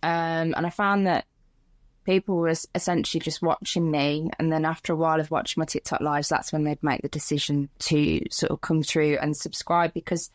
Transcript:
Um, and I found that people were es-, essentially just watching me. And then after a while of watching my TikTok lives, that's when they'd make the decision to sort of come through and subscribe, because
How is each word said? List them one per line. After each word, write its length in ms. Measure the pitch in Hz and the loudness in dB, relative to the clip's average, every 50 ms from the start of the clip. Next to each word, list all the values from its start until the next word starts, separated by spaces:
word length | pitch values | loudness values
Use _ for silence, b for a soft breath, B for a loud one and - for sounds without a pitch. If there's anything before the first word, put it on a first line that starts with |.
Um, 520 | - 160 170 170 165 165 165 165 165 165 160 | 0 0 0 2 0 0 0 0 2 0 0
and 100 | - 165 | 0 -2
I 40 | 170 | -2
found 360 | 165 - 208 196 202 202 196 | -2 0 2 2 4 4 4
that 200 | 185 170 - - _ _ _ _ _ _ _ _ _ _ _ _ - _ _ _ | 4 2 2 0 _ _ _ _ _ _ _ _ _ _ _ _ -20 _ _ _
people 320 | - 190 190 190 - 190 | 2 4 4 4 2 0
were 120 | 175 170 165 | 2 2 2
es-, 180 | 165 160 - - _ | 2 0 -2 -6 _
essentially 460 | 175 - - 180 170 - - - 165 | -4 -2 0 0 0 0 0 -2 -2
just 220 | - - 151 - | -2 -2 -4 0
watching 480 | - 165 - - - - - - 170 160 | 0 0 0 0 -2 -4 0 0 2 2
me. 400 | 151 147 139 143 147 151 156 160 - - | 2 2 2 2 0 0 -2 -4 -4 -2
And 140 | - 160 | 0 0
then 120 | 160 160 156 | 2 2 2
after 280 | 160 160 - _ - | 0 -2 -2 _ -4
a 40 | 170 | -2
while 240 | 156 165 160 160 160 | 0 2 2 2 2
of 100 | 151 151 | 0 0
watching 300 | 160 143 - - - - | -2 -2 -2 -2 -2 -4
my 40 | 160 | -4
TikTok 360 | 156 - - - - - - | -2 -4 -6 -4 -4 -4 -2
lives, 280 | - 151 143 147 147 - | 0 0 0 0 0 0
that's 240 | 160 - - - | -2 -2 -2 -2
when 120 | - 156 151 | -2 0 0
they'd 180 | 151 147 143 | 0 -2 -2
make 200 | - 151 131 - | 0 -2 -2 -2
the 60 | - 143 | -4 -6
decision 600 | - 156 - - 151 147 - - 143 143 143 143 _ - | -6 -6 -4 -2 -2 -2 0 0 0 -2 -2 -4 _ -8
to 400 | - - 160 151 147 151 160 160 - - | -2 0 2 4 4 4 2 0 -2 -4
sort 220 | - - - - | -4 -2 -2 -2
of 80 | - - | -2 -4
come 220 | - - 165 160 | -2 0 0 0
through 360 | 151 - - 160 151 151 147 139 | 0 0 2 2 2 2 2 2
and 160 | - 147 151 | 0 -2 -4
subscribe, 560 | - - 165 - - - - 175 170 170 165 | -4 -6 -10 -8 -10 -4 0 2 2 2 2
because 380 | - 170 - - 185 165 - - | 0 -4 -4 -4 -4 -4 -4 -8